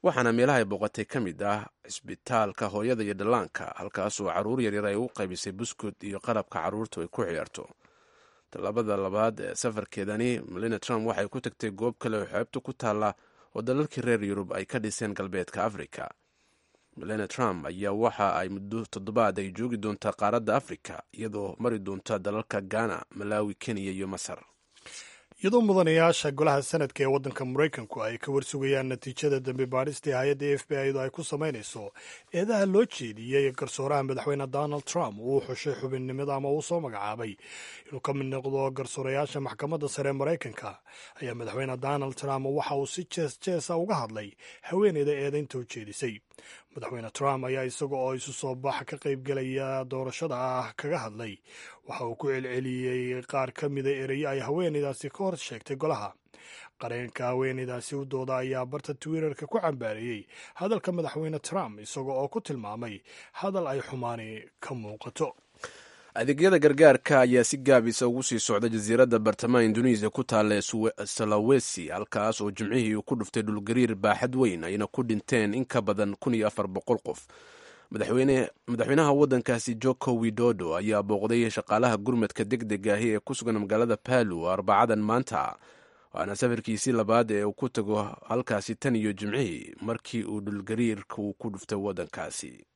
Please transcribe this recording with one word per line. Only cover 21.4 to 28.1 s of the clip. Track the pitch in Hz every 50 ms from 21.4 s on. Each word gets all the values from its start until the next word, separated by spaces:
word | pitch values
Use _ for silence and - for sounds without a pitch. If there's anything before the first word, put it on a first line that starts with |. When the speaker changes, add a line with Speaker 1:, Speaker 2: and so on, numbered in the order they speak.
| 101 95 87 -
Speaker 1:
mari | 113 120 113 107
doonta | 95 95 98 95 - - 113 101
dalalka | 90 104 101 107 110 _ - 104
Ghana, | 98 92 107 107 117 110 95 - - _ - -
Malawi, | 101 104 107 104 107 104 98 _
Kenya | - - 113 101 98 98
iyo | 95 95 98
Masar. | 95 98 - - - 90 - - _ _ _ _ _ _ - - - - - - - - - _ _ - _ -
Speaker 2:
Iyadoo | 190 214 247
mudanayaasha | 233 208 190 190 180 160 160 165 160 170 165 - - 151
golaha | 139 139 151 156 143 139 139
sanadka | - - 160 147 131 - - 139
ee |
waddanka | 135 135 139 135 139 123 - 135
Maraykanku | 127 127 135 151 156 - - 113 - - - 110
ay | 110